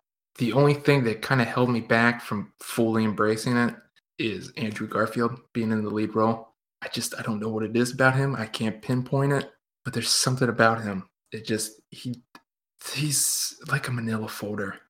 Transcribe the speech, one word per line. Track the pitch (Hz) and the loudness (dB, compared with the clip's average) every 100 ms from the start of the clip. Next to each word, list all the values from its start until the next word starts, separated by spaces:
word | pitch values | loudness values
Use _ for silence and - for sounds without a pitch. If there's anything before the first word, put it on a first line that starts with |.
| _ _ _ - | _ _ _ -4
the | 117 | 0
only | 120 147 | 4 4
thing | 143 - 143 | 4 4 4
that | 117 107 | 4 -2
kinda | - 131 | 0 2
held | 113 123 123 | 2 2 2
me | 117 | 2
back | 113 117 117 120 | 2 4 4 2
from | - 104 - - | -4 -6 -6 -14
fully | - - 113 110 | -6 0 2 4
embracing | 110 104 107 110 127 120 | 2 2 2 2 0 0
it | 120 117 _ _ _ - | 0 -4 _ _ _ -6
is | 117 92 - - | -4 -4 -10 -6
Andrew | 110 107 107 | -6 -4 -4
Garfield | 104 113 120 117 123 _ | 0 0 0 -2 -2 _
being | 120 110 | -2 0
in | 110 | 0
the | 104 | 0
lead | 107 107 110 | -2 0 2
role. | 110 120 - _ _ - | 2 2 -6 _ _ -14
I | - | -8
just, | 120 - - | -6 -6 -6
I | |
don't | 120 104 | -4 -4
know | 110 | -2
what | 110 | -2
it | 107 117 | 0 2
is | 123 | 2
about | 135 131 131 | 4 4 4
him. | 139 123 | 0 -2
I | 107 | -6
can't | - 110 - | -2 -4 -4
pinpoint | - 127 123 139 139 | -2 -2 0 0 2
it, | 139 - _ _ _ 123 | 0 -4 _ _ _ -6
but | |
there's | 117 117 | -4 0
something | - 131 131 120 | 0 2 2 0
about | 117 113 113 | 4 4 4
him. | 104 95 - _ - | -4 -6 -10 _ -16
It | 110 113 | -12 -4
just, | 107 - - _ | -4 -4 -10 _
he, | - 127 120 _ - _ _ _ _ - | -12 -10 -10 _ -20 _ _ _ _ -10
he's | 131 151 135 - - - - - | -4 -2 0 0 -2 -4 -8 -4
like | 143 - | -2 -2
a | |
manila | 123 113 110 107 | -4 -2 -4 -4
folder. | - 104 107 98 - | -8 -6 -6 -6 -10